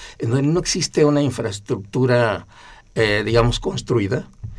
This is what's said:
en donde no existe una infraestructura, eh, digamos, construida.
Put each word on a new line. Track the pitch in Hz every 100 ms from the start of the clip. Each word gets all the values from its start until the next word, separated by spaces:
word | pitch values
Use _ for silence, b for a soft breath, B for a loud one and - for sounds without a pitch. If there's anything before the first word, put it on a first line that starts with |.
| B B
en | 117
donde | 131 143
no | 170
existe | 170 185 - - 147
una | 147
infraestructura, | 147 - 113 101 - 110 - 127 127 120 113 92 - B B B B -
eh, | 107 104
digamos, | 107 117 120 -
construida. | - 156 - 120 98 131 - - -